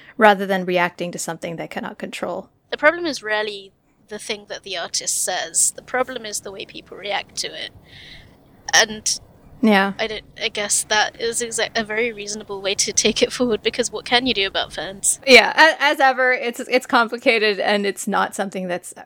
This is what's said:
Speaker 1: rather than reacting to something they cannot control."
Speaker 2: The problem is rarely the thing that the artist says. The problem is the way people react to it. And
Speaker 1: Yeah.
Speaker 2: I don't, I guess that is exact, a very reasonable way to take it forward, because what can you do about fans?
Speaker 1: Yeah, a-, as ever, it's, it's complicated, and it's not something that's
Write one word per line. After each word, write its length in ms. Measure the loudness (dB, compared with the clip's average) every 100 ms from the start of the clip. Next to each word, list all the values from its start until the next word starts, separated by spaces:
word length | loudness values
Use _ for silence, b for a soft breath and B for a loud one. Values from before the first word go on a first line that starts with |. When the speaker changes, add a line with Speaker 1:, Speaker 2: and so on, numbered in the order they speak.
| B B
Speaker 1:
rather 300 | 6 6 2
than 200 | -2 0
reacting 460 | 0 0 -2 -10
to 40 | -8
something 380 | -8 -8 -8 -8
they 120 | -8
cannot 300 | -8 -10 -10
control." 540 | -12 -8 -6 -6 -10 _ -12
Speaker 2:
The 80 | 2
problem 300 | 2 2 -4
is 160 | -6
rarely 480 | -4 -2 -4 -8 -16 _ _ _ -16
the 100 | -14
thing 260 | -8 -10 -10
that 140 | -14
the 160 | -10 -8
artist 460 | -6 -6 -4 -4 -2
says. 460 | -4 -4 0 -2
The 100 | -2
problem 420 | -6 -4 -4 -6
is 180 | -10 -10
the 100 | -10
way 160 | -14 -14
people 300 | -16 -18 -14
react 380 | -6 -6 -6 -10
to 100 | -10
it. 240 | -10 -14 -16 B B B B B B _ -18 2 4
And 440 | 4 0 -4 -6 -8 -20 -20 0
Speaker 1:
Yeah. 340 | 4 4 4 -2
Speaker 2:
I 80 | -6
don't, 180 | -6 -14 -6
I 100 | -6
guess 340 | -4 -2 -2
that 360 | 0 2 0 -2
is 220 | -6 -4
exact, 340 | -6 -4 -2 -2
a 60 |
very 280 | -2 -2 -2
reasonable 480 | -4 -10 -10 -10 -6
way 140 | -4 -2
to 180 | 0
take 300 | 2 2 2
it 100 | 0
forward, 300 | 0 -2 0
because 280 | -2 -2 -4
what 140 | -4 0
can 220 | 0 2
you 60 | 0
do 100 | 0
about 260 | -2 -6
fans? 480 | -6 -10 -4 -4 -2 8
Speaker 1:
Yeah, 240 | 8 8
a-, 260 | 6 6 6
as 180 | 0 4
ever, 320 | 2 4 2
it's, 280 | 0 -2 -6
it's 260 | -2 -2 2
complicated, 760 | 2 2 0 2 4 2 2
and 240 | 0 2
it's 240 | 0 -4 -2
not 280 | 0 0 -2
something 320 | -6 -6 -6
that's 260 | -6 -8 -20